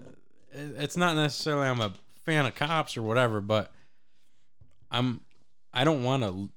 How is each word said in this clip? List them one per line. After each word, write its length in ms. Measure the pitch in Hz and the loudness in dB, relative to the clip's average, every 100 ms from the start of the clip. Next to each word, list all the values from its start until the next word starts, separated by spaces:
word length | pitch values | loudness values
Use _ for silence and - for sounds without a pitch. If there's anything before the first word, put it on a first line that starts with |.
| - - - - - | -16 -18 -20 -20 -18
it, 220 | - 147 117 | -14 -10 -6
it's 180 | 143 175 | -4 2
not 200 | 175 156 | 2 4
necessarily 500 | 147 - 156 147 135 | 2 0 0 2 2
I'm 140 | 120 | 2
a 120 | 107 92 - - | 0 -4 -16 -10
fan 220 | - 156 127 | 0 2 2
of 80 | |
cops 420 | - 147 160 - - | 0 0 0 -2 -2
or 60 | |
whatever, 380 | 110 117 123 107 | 0 4 4 2
but 320 | 98 107 95 - - - - - - - - - - - - | 2 2 2 -8 -20 -20 -20 -20 -20 -20 -20 -20 -20 -20 -4
I'm, 300 | 120 127 - - - - - - | 0 2 0 -8 -20 -20 -20 -6
I 120 | 127 | 2
don't 180 | 143 151 | 4 4
wanna 260 | 123 135 107 | 2 2 0
l-, 220 | 92 98 | -2 -6